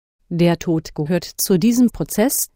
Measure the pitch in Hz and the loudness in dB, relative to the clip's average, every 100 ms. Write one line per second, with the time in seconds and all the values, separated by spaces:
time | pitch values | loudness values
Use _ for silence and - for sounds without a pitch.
0 | _ _ _ 175 170 170 180 160 - - | _ _ _ 0 2 2 -2 -4 -4 -8
1 | 147 175 - - - 185 226 240 240 - | -2 -2 -4 -8 0 2 2 4 2 2
2 | 160 - 247 - - | -6 0 0 0 -6